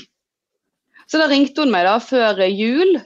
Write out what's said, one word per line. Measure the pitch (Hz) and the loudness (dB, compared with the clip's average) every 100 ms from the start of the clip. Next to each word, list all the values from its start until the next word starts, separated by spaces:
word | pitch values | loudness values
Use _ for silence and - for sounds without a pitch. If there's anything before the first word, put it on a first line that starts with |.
| - _ _ _ _ _ _ _ _ _ - | -8 _ _ _ _ _ _ _ _ _ -6
Så | 311 | -2
da | 302 | 0
ringte | 277 269 - | 2 0 -2
hun | 285 | -2
meg | 190 180 | 0 2
da | 226 | 0
før | - 262 220 190 | 0 0 0 0
jul | 190 196 220 269 370 302 | -2 -2 -2 0 0 0